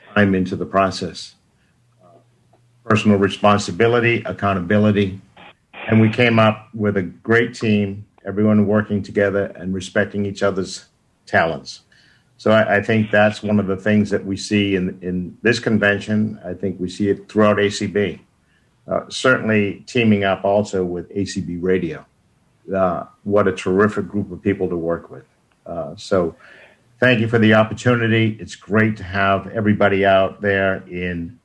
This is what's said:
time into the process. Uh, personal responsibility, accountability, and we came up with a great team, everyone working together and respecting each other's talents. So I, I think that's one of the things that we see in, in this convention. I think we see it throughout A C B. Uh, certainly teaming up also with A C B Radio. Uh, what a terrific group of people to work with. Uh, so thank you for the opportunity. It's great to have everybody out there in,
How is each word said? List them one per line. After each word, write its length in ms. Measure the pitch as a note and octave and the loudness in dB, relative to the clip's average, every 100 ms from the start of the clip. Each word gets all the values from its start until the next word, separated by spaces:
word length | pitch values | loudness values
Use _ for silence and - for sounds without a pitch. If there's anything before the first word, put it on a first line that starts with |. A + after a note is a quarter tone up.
| - - | -6 2
time 180 | G2+ | 2
into 220 | F#2+ F2+ F#2 | 2 0 -4
the 100 | F2 | -2
process. 680 | F#2+ F#2+ F#2 F2+ - - _ _ _ _ _ _ _ | 0 0 0 -10 -12 -18 _ _ _ _ _ _ _
Uh, 140 | _ _ _ _ _ _ _ _ | _ _ _ _ _ _ _ _
personal 340 | - G#2+ G#2+ G2+ | -2 0 4 4
responsibility, 1040 | G2 - G#2 G#2 G#2 F2 A#2 A#2+ A#2 A#2 - | 2 2 2 2 0 0 2 2 2 0 -4
accountability, 960 | - G2+ F#2+ F2 G#2+ G#2+ G2+ G2 F#2+ - _ - _ _ - - | -4 -2 -2 0 2 4 2 0 -4 -16 _ -20 _ _ -14 0
and 140 | A2 | 4
we 80 | A2 | 4
came 300 | G#2+ A#2+ A2+ | 4 2 4
up 300 | A2 G#2+ - | 4 2 -6
with 240 | A2 G#2 G2 | -4 -2 -2
a 60 | |
great 500 | F2 - - A2+ A#2 | -4 -6 0 0 0
team, 520 | - A2+ G#2 G2+ G2+ G#2 _ G2 | -2 0 0 0 -6 -14 _ -8
everyone 400 | G2 G#2+ G#2+ G2 | 0 2 4 2
working 360 | G#2+ G#2 G#2 | 0 0 -4
together 500 | - - G2+ G2 G2 - | -4 -2 0 0 -4 -6
and 180 | F#2 | -8
respecting 520 | F#2+ - A2 G2 G2+ G2+ | -8 -6 -4 -2 -4 -6
each 160 | G2 | -4
other's 440 | G2+ F#2+ F2+ - - _ _ _ _ | -2 -2 -6 -10 -18 _ _ _ _
talents. 560 | G2+ E2 D#2+ - - _ _ _ _ _ _ | 0 0 -2 -10 -20 _ _ _ _ _ _
So 140 | - | 2
I, 260 | A2 G#2+ G2+ | 2 4 0
I 40 | |
think 300 | G#2 A2 G#2+ | 0 0 2
that's 300 | G#2 G#2+ G#2 | 2 2 0
one 160 | G#2+ G#2 | -2 0
of 80 | F#2 | 0
the 100 | F#2+ | -2
things 320 | G#2+ G#2 G2+ | 0 2 2
that 160 | G2+ F#2+ | -2 -4
we 120 | G2 | -8
see 380 | - G#2 G2+ F#2+ | -2 0 0 0
in, 220 | F#2 F#2 | -2 -6
in 360 | F2+ F2+ F2 - | -6 -6 -6 -4
this 180 | G#2+ A#2 | 0 0
convention. 800 | - G#2+ G#2 G2+ G2+ G#2+ A2 - | 0 0 2 0 -2 -2 -2 -4
I 100 | F2+ | -12
think 260 | F2+ G2 F2+ | -8 -8 -6
we 100 | F#2 | -8
see 200 | - G2+ | -4 -2
it 200 | F#2+ - | -2 -2
throughout 300 | G#2 G#2+ G2+ | 2 4 4
A 100 | G2+ | 0
C 180 | G2+ G#2 | -2 -4
B. 340 | F#2 G2 - _ _ _ _ _ _ - | -2 -4 -6 _ _ _ _ _ _ -6
Uh, 140 | F2+ - | -6 -6
certainly 760 | - C3 B2+ A2 A2 G2+ F2+ - | -2 2 2 2 0 0 -4 -6
teaming 360 | B2 A2+ G2+ | 0 2 2
up 220 | G2 F#2 G2 | 2 0 2
also 380 | G2+ G#2 F#2+ | 0 0 -2
with 280 | F#2 F2 E2 | -4 -6 -8
A 140 | G2+ F#2+ | -6 -6
C 160 | - | -6
B 160 | D#2+ F2 | -8 -4
Radio. 480 | F2+ F#2 E2 C#2+ - _ _ _ _ _ - | 0 0 -2 -10 -16 _ _ _ _ _ -8
Uh, 320 | F#2+ F#2 E2 - _ | -2 0 -2 -8 _
what 240 | G2+ G2+ G2 | -2 0 2
a 40 | |
terrific 540 | F#2 - F#2 G#2+ G#2+ F#2 | 0 0 2 2 0 -6
group 220 | G#2 F2 | -6 -6
of 100 | F2 | -4
people 260 | G2+ F#2+ F#2 | -2 -2 -2
to 80 | F2 | -4
work 340 | E2 E2+ - | -4 -6 -8
with. 160 | E2+ - _ _ _ - | -20 -20 _ _ _ -14
Uh, 300 | E2+ D2 G#2 | -10 -10 -12
so 400 | - G2 E2+ - - - - _ _ _ | -4 0 0 -4 -18 -20 -20 _ _ _
thank 220 | B2+ A#2 | 2 2
you 60 | A2+ | 2
for 120 | A#2 | 2
the 140 | G#2+ | 4
opportunity. 840 | A2 G#2+ G#2+ B2 A#2+ A2+ A2 A2 G#2+ | 4 2 0 0 0 2 2 0 -2
It's 140 | F2 - | -12 -18
great 420 | - G#2 A2 G#2+ | -4 0 0 -2
to 60 | |
have 440 | F#2 F#2+ G2 G2 F#2+ | -6 -2 0 0 -2
everybody 580 | A2+ G#2 G2 G2+ G2 G2 | -2 0 2 2 2 4
out 360 | F#2+ F#2+ - | 4 2 -2
there 420 | G#2 G2 F#2+ F#2+ - | -2 0 0 -2 -6
in, 520 | F2+ F2+ F2 E2+ - | -8 -6 -6 -8 -14